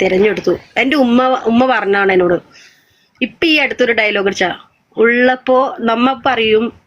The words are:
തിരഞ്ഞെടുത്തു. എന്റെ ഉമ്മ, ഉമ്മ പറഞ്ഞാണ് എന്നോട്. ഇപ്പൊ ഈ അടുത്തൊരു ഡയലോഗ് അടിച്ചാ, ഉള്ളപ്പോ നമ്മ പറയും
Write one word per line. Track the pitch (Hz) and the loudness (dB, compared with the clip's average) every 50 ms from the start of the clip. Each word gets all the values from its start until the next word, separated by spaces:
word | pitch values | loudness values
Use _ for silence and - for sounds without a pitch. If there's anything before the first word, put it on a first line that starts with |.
തിരഞ്ഞെടുത്തു. | 196 185 185 185 202 214 196 180 - 180 175 - - - - | -2 0 2 2 2 0 0 -2 -2 -2 -4 -4 -6 -8 -4
എന്റെ | - 240 269 302 | -4 -2 0 0
ഉമ്മ, | 294 262 240 233 247 254 254 262 - - | 2 2 2 2 2 2 2 0 -2 -2
ഉമ്മ | 226 226 240 254 | 0 0 2 2
പറഞ്ഞാണ് | 262 247 220 202 196 202 202 196 196 | 2 0 0 0 0 0 0 2 2
എന്നോട്. | 190 185 180 175 175 165 - _ - - - - _ _ _ _ _ _ _ _ _ - | 2 2 2 0 0 -2 -4 _ -20 -20 -20 -20 _ _ _ _ _ _ _ _ _ -8
ഇപ്പൊ | 254 220 - - - | -8 -6 -6 -2 -2
ഈ | 330 311 | 0 0
അടുത്തൊരു | 302 277 247 226 - 254 233 | 0 0 -2 -2 -2 -2 -2
ഡയലോഗ് | 233 220 214 208 208 202 190 | 0 0 -2 -2 -2 -2 -2
അടിച്ചാ, | 196 190 - - 175 - - - _ _ _ _ _ - | -2 -2 -2 -4 -4 -4 -8 -14 _ _ _ _ _ -2
ഉള്ളപ്പോ | - 220 233 240 247 247 254 254 254 - - 254 254 277 254 - - | 0 2 2 2 2 2 2 0 0 0 0 0 2 0 -2 -4 -4
നമ്മ | 233 226 226 233 247 262 269 240 - | -2 -2 0 0 0 -2 -2 -2 -2
പറയും | 277 247 226 226 220 214 214 226 226 - - _ | -2 -2 0 0 2 2 0 0 -2 -8 -12 _